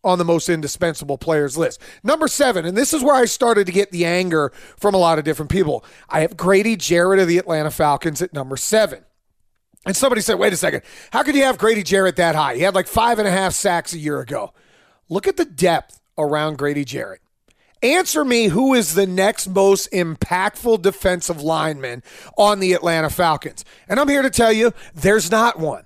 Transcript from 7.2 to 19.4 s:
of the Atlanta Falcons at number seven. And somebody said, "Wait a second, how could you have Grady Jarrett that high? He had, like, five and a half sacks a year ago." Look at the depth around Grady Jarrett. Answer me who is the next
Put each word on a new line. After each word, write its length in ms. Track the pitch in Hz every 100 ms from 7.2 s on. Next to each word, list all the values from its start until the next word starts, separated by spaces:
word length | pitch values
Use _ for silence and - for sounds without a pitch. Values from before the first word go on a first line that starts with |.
of 80 | 180
the 100 | 170
Atlanta 320 | 180 160 151
Falcons 500 | - 151 139 165 147
at 120 | 185
number 240 | 147 131 135
seven. 480 | - 214 202 - _ _ _ _ _ _ _ _ -
And 100 | 196
somebody 260 | 269 233
said, 180 | 202 185
"Wait 120 | 208
a 40 | 180
second, 260 | 175 143 - - -
how 100 | 240
could 140 | 285 277
you 80 |
have 120 | 269 208
Grady 280 | 214 220
Jarrett 320 | 180 196 190 180
that 180 | 170
high? 220 | 156 143 123
He 60 |
had, 120 | 185
like, 140 | 190 180
five 320 | 226 233 220
and 80 | 208
a 20 |
half 220 | 185 190
sacks 400 | - 196 170 -
a 60 | 170
year 200 | 151 143
ago." 340 | 123 139 101 _ _ _ _ _ _
Look 200 | 180 392
at 80 | 381
the 80 |
depth 560 | 302 147 180 165 - _ _ -
around 400 | 151 151 156 143
Grady 300 | 143 147 135
Jarrett. 340 | 135 101 95 _ _ _ _ _ _
Answer 420 | 240 269 247 311
me 220 | 277 240 220
who 260 | 170 269
is 220 | 254 185
the 120 | 170 196
next 400 | 185 196 226